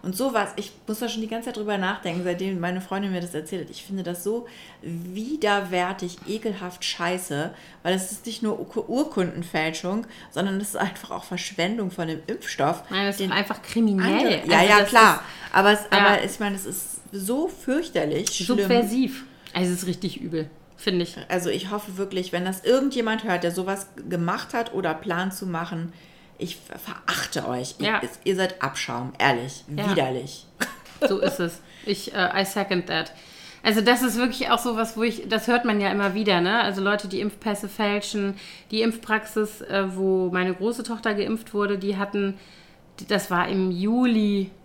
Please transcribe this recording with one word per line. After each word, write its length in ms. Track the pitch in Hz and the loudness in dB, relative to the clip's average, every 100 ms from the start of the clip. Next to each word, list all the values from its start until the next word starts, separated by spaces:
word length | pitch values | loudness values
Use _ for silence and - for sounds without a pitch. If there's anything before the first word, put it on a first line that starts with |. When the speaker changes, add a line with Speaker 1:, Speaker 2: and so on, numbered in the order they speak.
Speaker 1:
Und 120 | 175 190 | -6 -2
sowas, 360 | 269 226 202 - | 0 2 0 -4
ich 140 | 202 - - | -10 -12 -8
muss 140 | 214 | -4
da 100 | 233 | -4
schon 120 | 220 | -4
die 40 | 220 | -4
ganze 200 | 226 240 | -4 -6
Zeit 100 | 226 | -6
drüber 220 | 208 202 | -2 0
nachdenken, 420 | 185 196 185 170 | 0 -2 -4 -2
seitdem 360 | 180 175 190 185 | -2 -2 -2 -2
meine 220 | 175 180 | -2 -4
Freundin 300 | 185 196 202 | -4 -4 -2
mir 80 | 185 | -2
das 120 | 175 | -4
erzählt 300 | 156 156 190 | -6 -6 -6
hat. 80 | 156 | -8
Ich 120 | - | -12
finde 200 | - 196 | -8 -6
das 200 | 175 175 | -4 -4
so 220 | 202 233 233 - - - - 170 175 185 | -2 -4 -6 -18 -20 -14 -10 -8 -8 -8
widerwärtig, 1000 | 233 302 208 202 185 180 180 190 180 175 - | -6 -2 2 2 2 0 0 -2 -8 -8 -8
ekelhaft 560 | 214 220 185 180 180 - | -4 -4 -4 -8 -8 -8
scheiße, 680 | - 175 185 185 143 165 - - - | -4 -2 -2 -2 -4 -4 -8 -20 -6
weil 100 | 175 190 | 0 0
es 160 | 190 | -2
ist 140 | 202 233 | -8 -10
nicht 180 | 220 | -4
nur 160 | 214 - | -2 -2
Ur-, 280 | - 226 - | -4 -6 -2
Urkundenfälschung, 1160 | 240 302 - 175 - 170 160 160 160 180 208 240 - - | 0 0 0 0 -2 -4 -2 -2 -2 -4 -4 -6 -14 -8
sondern 280 | - 190 190 | -2 0 0
es 100 | 202 | -4
ist 60 | - | -2
einfach 340 | 190 - - | -4 -4 -10
auch 120 | - | -10
Verschwendung 680 | - 175 - - 175 226 190 | -8 -8 -6 -2 -2 0 -2
von 160 | 180 165 | -2 -4
dem 120 | 156 - | -4 -6
Impfstoff. 560 | - - - 143 170 - | -8 -8 0 0 0 -4
Speaker 2:
Nein, 180 | 196 196 | 0 0
es 80 | 196 | 0
ist 60 | |
Speaker 1:
Den 100 | 190 | 0
Speaker 2:
einfach 300 | 196 202 214 | 0 0 -6
kriminell. 440 | - 233 226 196 185 | -2 2 4 4 4
Speaker 1:
andere, 280 | 208 254 165 - | 4 4 2 4
ja, 100 | 160 | 6
Speaker 2:
Also 100 | 190 | 10
Speaker 1:
ja, 100 | 208 | 8
Speaker 2:
das 100 | 202 | 8
Speaker 1:
klar. 260 | 240 214 156 | 10 10 8
Speaker 2:
ist 400 | - - - - | -2 -14 2 6
Speaker 1:
Aber 160 | 196 | 6
es, 80 | 208 - | 6 4
Speaker 2:
ja. 60 | 202 | 6
Speaker 1:
aber 260 | 202 202 | 6 6
ich 160 | 196 - | 2 -2
meine, 160 | 208 196 | -4 -4
es 100 | 190 | -6
ist 360 | 185 - - - | -8 -8 -12 -10
so 360 | 196 190 262 339 | -8 -2 0 -2
fürchterlich 840 | - - 277 330 170 151 147 226 | -4 -2 0 0 -2 0 0 0
schlimm. 300 | - 175 240 | -2 0 2
Speaker 2:
Subversiv. 640 | 196 240 208 240 262 - - - - | 4 4 4 2 0 -2 -14 -20 -8
Also 180 | - 180 | 0 0
es 60 | 180 | 0
ist 40 | 185 | -2
richtig 340 | 175 196 - | -4 -4 -6
übel, 280 | 165 165 156 - - - | -4 -4 -6 -10 -20 -6
finde 280 | - 185 | 0 0
ich. 120 | 170 - - | 0 -6 -4
Speaker 1:
Also 200 | 185 175 | -2 0
ich 220 | 139 190 | -2 -2
hoffe 260 | 208 208 185 | -6 -6 -6
wirklich, 340 | 196 190 185 | -4 -4 -2
wenn 140 | 175 185 | -2 -2
das 180 | 190 | -2
irgendjemand 600 | - 254 277 254 226 226 | 4 4 4 0 0 0
hört, 200 | 220 175 | 0 0
der 80 | 170 | 0
sowas 360 | 180 185 196 - - - | -2 -2 -4 -6 -14 -6
gemacht 440 | 170 170 208 - | -2 0 -2 -4
hat 200 | 240 226 | -4 -2
oder 200 | 190 185 | -2 -2
plant 400 | - 214 170 190 | -2 -2 -2 -2
zu 140 | 190 190 | -4 -4
machen, 460 | 165 170 165 165 - - - - - | -4 -4 -6 -6 -10 -20 -20 -20 -10
ich 200 | 175 - | -8 -8
ver-, 200 | - - | -14 -14
verachte 680 | - - - - - - - | -12 -8 -4 -4 -4 -4 -4
euch. 280 | 123 127 - | -4 -6 -2
Speaker 2:
Ja. 220 | 208 220 | 0 0
Speaker 1:
Ihr, 80 | - - 196 | -2 -4 0
ihr 100 | 190 | 2
seid 260 | 185 - | 0 0
Abschaum, 520 | 135 - - 120 131 - | -4 -4 -6 -4 -6 2
ehrlich, 460 | 135 123 131 - - 147 | 2 2 -2 -12 -8 -4
Speaker 2:
Ja. 140 | 202 | 0
Speaker 1:
widerlich. 540 | 190 131 131 135 - - - - - - - 269 | 2 2 -2 -8 -14 -18 -8 -8 -8 -18 0 2
Speaker 2:
So 120 | 196 | 4
ist 200 | 185 - | 2 0
es. 220 | 170 165 - - - | -4 -4 -18 -12 -4
Ich, 280 | 196 - | -4 -2
äh, 280 | 208 180 196 | 0 2 2
I 40 | 196 | 0
second 420 | - 196 180 175 | 0 0 0 0
that. 240 | 165 - - - - - - | -2 -2 -10 -20 -20 -20 -2
Also 180 | - 214 | 2 4
das 200 | 208 240 | 6 6
ist 140 | 254 214 | 4 2
wirklich 320 | 247 - - | 0 0 0
auch 100 | 233 | 2
sowas, 360 | 247 220 226 214 | 2 0 -2 0
wo 60 | |
ich, 240 | 233 - - | 0 0 -2
das 200 | 220 240 | 0 2
hört 180 | 240 240 | 2 4
man 160 | 208 | 2
ja 80 | 196 | 2
immer 220 | 202 202 | 2 2
wieder, 280 | 196 214 180 | 2 2 4
ne? 200 | 175 226 | 4 2
Also 200 | 214 196 | 2 2
Leute, 260 | 196 208 202 | 2 2 -2
die 140 | 196 | -4
Impfpässe 460 | 208 - 226 208 202 | -4 -4 -4 -4 -6
fälschen, 640 | - 208 202 202 214 196 196 - - - | -2 0 0 -2 -2 -2 -4 -12 -18 -6
die 100 | 220 | 0
Impfpraxis, 800 | 233 226 - 220 214 220 208 - | 0 0 0 -2 0 -2 -2 -4
äh, 240 | - 196 190 185 | -2 0 0 0
wo 340 | 190 190 185 | 2 2 2
meine 220 | 180 185 | 0 0
große 300 | 180 202 240 | 0 -2 -2
Tochter 300 | 233 226 226 202 | -6 -4 -2 0
geimpft 380 | 196 220 - | 0 -2 -4
wurde, 240 | 208 202 202 | -2 0 0
die 200 | 196 196 | 0 -2
hatten, 380 | 202 202 196 196 - - - - - - - | 0 0 0 -2 -12 -20 -20 -20 -20 -18 -2
das 240 | 202 - | -2 2
war 160 | 175 175 | 0 2
im 240 | 190 185 | 2 0
Juli 800 | 175 202 240 254 220 208 202 190 - | 2 2 4 4 4 4 2 -2 -8